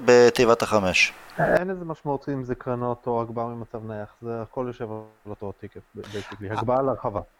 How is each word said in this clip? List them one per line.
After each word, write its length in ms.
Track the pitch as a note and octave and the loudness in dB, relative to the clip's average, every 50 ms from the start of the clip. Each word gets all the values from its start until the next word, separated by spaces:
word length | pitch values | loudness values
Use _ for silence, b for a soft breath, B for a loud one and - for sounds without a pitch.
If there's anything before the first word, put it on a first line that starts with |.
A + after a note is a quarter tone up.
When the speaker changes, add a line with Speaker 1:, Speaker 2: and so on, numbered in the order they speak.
| A#2+ | 6
Speaker 1:
בתיבת 580 | A#2+ B2 B2 A#2+ A#2 - - B2+ A2+ A#2 - | 8 10 10 10 8 8 6 6 6 6 4
החמש. 500 | A2 - G#2+ G#2+ F#2+ F#2 E2+ - - - - - - - - - | 4 2 2 2 2 2 2 2 2 0 -2 -6 -20 -12 -6 -2
Speaker 2:
אין 320 | D#3+ E3 E3+ E3 F3+ F#3+ | 0 2 2 2 0 -2
איזה 140 | F#3+ F3+ F3 | -8 -8 -8
משמעות 440 | E3 D#3 - - D3 C#3 C3+ - C#3+ | -10 -10 -8 -4 -4 -4 -4 -4 -6
אם 160 | C#3 C3+ B2+ | -6 -6 -4
זה 100 | A#2+ B2 | -6 -6
קרנות 520 | B2 - C3 B2 A#2+ B2 B2 A#2+ - - | -6 -6 -6 -4 -4 -2 -4 -4 -4 -4
או 160 | B2+ A#2+ A#2 | -4 -2 -2
הגבהה 240 | A#2 A2+ A2+ A#2+ A#2 | -2 -4 -6 -6 -6
ממצב 320 | A#2 A#2 A#2 A2+ - - A2+ A2 | -6 -8 -10 -12 -12 -12 -12 -12
נייח, 240 | A2 A2 G#2+ G#2 - _ _ | -10 -10 -10 -12 -14 _ _
זה 200 | A#2 A#2 A#2 A2+ | -12 -10 -8 -8
הכל 220 | A2 - - C3+ B2+ B2 | -10 -10 -8 -8 -8 -8
יושב 160 | A#2+ - B2 G#2+ | -8 -10 -10 -10
על 400 | A2 A2 A2 G#2+ G#2+ _ - G#2 | -10 -12 -14 -16 _ _ -16 -16
אותו 220 | G#2 - G#2 G2 F#2+ _ | -14 -12 -12 -12 -12 _
טיקט, 200 | - G2 - G2+ - _ - | -16 -18 -18 -20 -20 _ -16
basically, 540 | G#2 G#2 G2+ G2+ G#2 G2 - G#2 G2+ G2+ G2 | -16 -14 -12 -12 -12 -12 -12 -14 -12 -10 -8
Speaker 1:
ה-, 20 | |
Speaker 2:
הגבהה 300 | A2 A2 G#2+ A#2 B2 C3 | -6 -4 -2 -2 0 0
להרחבה. 380 | C#3 C3+ A#2 - - B2 G2+ G2+ - - _ | 0 -2 -2 -4 -4 -6 -6 -6 -8 -10 _